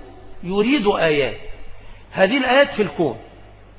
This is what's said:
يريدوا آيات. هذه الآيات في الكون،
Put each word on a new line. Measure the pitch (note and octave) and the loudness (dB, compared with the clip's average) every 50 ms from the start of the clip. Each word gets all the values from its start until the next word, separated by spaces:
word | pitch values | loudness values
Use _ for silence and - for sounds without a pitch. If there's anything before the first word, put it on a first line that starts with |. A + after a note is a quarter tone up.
| - - - - - - - - - | -18 -20 -20 -20 -20 -18 -16 -12 -8
يريدوا | E3+ F#3+ G3+ G#3+ A#3+ C#4+ D4 G3 G#3 G3 - | -4 0 0 2 2 2 2 2 2 2 2
آيات. | E3 D#3+ D3+ C#3+ C3 A#2 F#2+ - - - - - - - - - - - - - - - | 2 2 2 2 0 0 -4 -8 -10 -12 -10 -10 -10 -14 -14 -14 -16 -18 -18 -18 -20 -12
هذه | - F3 F#3+ F#3 B3+ C#4+ | 0 2 2 2 4 0
الآيات | B3+ B3+ B3 C#4 C#4+ C#4 | 2 4 4 4 4 4
في | - G#3 G#3+ | 2 -2 -2
الكون، | D#3 - - E3+ C3+ G#2+ G2+ - - - - - - - - - - - | -2 0 -2 -2 -2 -2 -6 -12 -20 -20 -20 -20 -20 -20 -20 -20 -20 -20